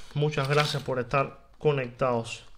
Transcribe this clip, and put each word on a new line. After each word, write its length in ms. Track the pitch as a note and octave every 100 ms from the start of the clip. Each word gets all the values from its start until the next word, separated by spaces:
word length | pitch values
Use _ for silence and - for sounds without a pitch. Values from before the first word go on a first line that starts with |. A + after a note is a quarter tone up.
| - D3
Muchas 340 | D3+ D3+ C3+
gracias 320 | D3 D3 C#3
por 180 | - B2+
estar 400 | A#2+ C#3 C3+ - - -
conectados. 840 | D3+ C#3 B2 A#2+ C3 A#2+ A#2 - -